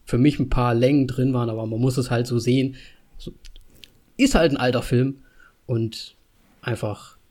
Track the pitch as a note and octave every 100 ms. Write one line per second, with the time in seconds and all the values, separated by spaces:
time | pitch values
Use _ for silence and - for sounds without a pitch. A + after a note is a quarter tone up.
0 | - B2 C#3+ D3 B2+ - B2 A#2 B2+ C#3+
1 | B2+ B2 C3 B2+ A#2 A2 A2 A2+ C3 B2+
2 | B2 A#2 A#2+ A#2+ A#2+ C3 C3 C3 - -
3 | _ - - - - - - - - _
4 | _ - C4+ A3 E3 C#3 B2 B2 - A#2+
5 | C3+ C3+ - _ - _ - A#2+ A2+ -
6 | - - _ _ _ _ - A2+ A2 G2+
7 | - - _